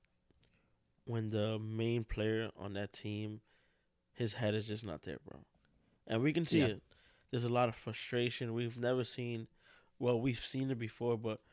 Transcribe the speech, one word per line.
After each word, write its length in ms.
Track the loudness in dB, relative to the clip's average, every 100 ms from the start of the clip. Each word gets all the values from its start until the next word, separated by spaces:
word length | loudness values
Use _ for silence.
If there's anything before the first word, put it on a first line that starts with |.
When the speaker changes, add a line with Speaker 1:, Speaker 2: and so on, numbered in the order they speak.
| _ _ _ _ _ _ _ _ _ _ -4
Speaker 1:
when 240 | -2 0
the 300 | 0 0 0
main 440 | -4 0 2 2
player 460 | 0 0 2 2 -2 -6
on 160 | -6
that 200 | -4 -6
team, 480 | -6 -6 -4 -6 -8 _ _ _ _ _ _ _
his 200 | -4 -4
head 200 | 0 0 0
is 100 | -2
just 180 | -6 -6
not 160 | -10
there, 140 | -8 -10 -10
bro. 120 | -20 -20 _ _ _ _ _ -2
And 140 | 2
we 120 | 4
can 120 | 2 4
see 140 | 6
Speaker 2:
Yeah. 60 | 4
Speaker 1:
it. 160 | 2 -8 _ -20 _ _
There's 120 | -2
a 60 | 2
lot 200 | 4 2
of 60 | 0
frustration. 800 | -8 -8 -2 2 2 0 -4
We've 240 | -2 -2 0
never 260 | 0 2
seen, 440 | 0 -4 -6 -6 -8 _ -20 -20 _ -2
well, 200 | 2 4
we've 200 | 2 0
seen 320 | -2 -2 -2
it 80 | -2
before, 380 | -4 -2 0 0
but 240 | 0 -4 _